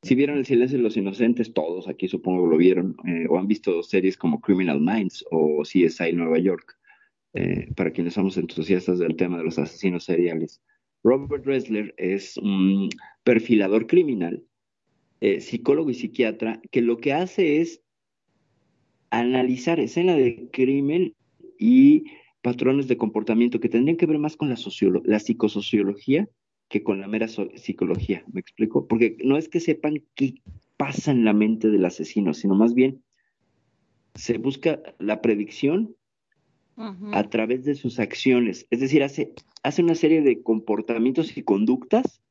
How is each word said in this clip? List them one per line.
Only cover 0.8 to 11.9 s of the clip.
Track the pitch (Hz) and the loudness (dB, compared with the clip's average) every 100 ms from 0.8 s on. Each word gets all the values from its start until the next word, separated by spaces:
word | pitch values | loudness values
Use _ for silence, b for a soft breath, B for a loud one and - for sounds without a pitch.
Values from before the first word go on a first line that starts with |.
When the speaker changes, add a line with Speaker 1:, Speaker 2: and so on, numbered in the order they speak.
Speaker 1:
los | 117 110 | 0 0
inocentes, | 98 101 120 120 113 | -4 0 0 2 -2
todos | - 80 87 92 | -2 -4 -6 -8
aquí | - 92 | -8 -6
supongo | 90 90 90 87 | -4 -2 0 2
lo | 80 | 6
vieron, | 90 87 92 - - | 4 4 -2 -6 -6
eh, | 85 82 | -4 0
o | 85 | -2
han | 98 | 0
visto | 107 - 85 | -4 -2 -4
series | 85 98 95 92 | -2 0 0 0
como | 90 73 | -2 -2
Criminal | - 92 90 71 | 0 2 2 0
Minds | 78 110 95 - - | 0 0 -4 -6 -4
o | 82 78 76 | 0 0 0
C | 73 95 85 | -2 2 2
S | - 85 | 2 -2
I | |
Nueva | 85 85 80 | -2 0 0
York, | 90 87 _ - b b b _ _ | 0 -2 _ -20 b b b _ _
eh, | - 50 - - - | -6 -4 -4 -6 -4
para | 87 | -4
quienes | - 87 101 | -2 -6 -2
somos | 95 92 | -2 -2
entusiastas | 82 - 80 92 92 90 | -6 -6 -2 0 0 -2
del | 85 82 | -2 -2
tema | 90 87 | -2 -2
de | |
los | 82 82 | -4 -4
asesinos | 76 - 98 87 - | -6 -4 -4 -4 -4
seriales. | 85 87 82 80 - _ _ _ _ | 0 0 -2 -8 -12 _ _ _ _
Robert | 113 131 135 143 135 | 2 2 0 -6 -2
Ressler | 135 123 107 104 | -4 -2 -6 -6